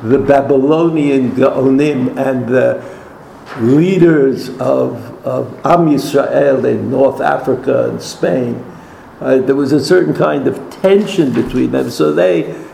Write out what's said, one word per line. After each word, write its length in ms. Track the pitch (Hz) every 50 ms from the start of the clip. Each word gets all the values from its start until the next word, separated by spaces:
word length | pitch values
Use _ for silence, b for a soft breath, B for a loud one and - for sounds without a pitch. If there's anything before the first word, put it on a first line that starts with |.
the 160 | 113 110 135 135
Babylonian 1120 | 135 139 139 139 139 143 143 135 131 147 160 160 170 165 160 156 143 143 139 135 127 117
Gaonim 880 | - 127 131 139 - 139 131 135 135 139 143 147 139 127 127 127 - 139
and 280 | 135 135 131 123 117
the 380 | 117 127 127 120 - - B B B B B B B B - - - - - - - - 123
leaders 880 | 113 120 139 151 175 185 190 175 170 170 160 147 135 135 120 - - - - -
of, 640 | 131 135 135 131 127 127 - - - - - - -
of 300 | 127 127 127 - - - - -
Am 220 | 143 170 170 170
Yisrael 840 | 156 143 127 - - - 139 127 - 123 143 143 139 131 123 117 -
in 200 | 117 107 107 117
North 320 | 135 131 139 135 - -
Africa 640 | 147 147 135 135 - 135 135 131 - 139 123 120 120 120
and 140 | 117 113
Spain. 600 | - - - - - - - 131 120 120 113 - - B B B B B B B B B B -
Uh, 180 | 131 131 131 131
there 180 | - 139 135
was 160 | 143 143 123
a 100 | 151 139
certain 320 | - - 185 180 156 151 -
kind 320 | - 151 156 151 139 127
of 240 | 120 104 - - -
tension 640 | - - - 190 196 202 208 - - 175 156 127
between 380 | 117 - - - - 127 127 123
them, 180 | 135 131 131 123
so 240 | - - 151 151
they 420 | 151 170 180 185 175 - - B B B B B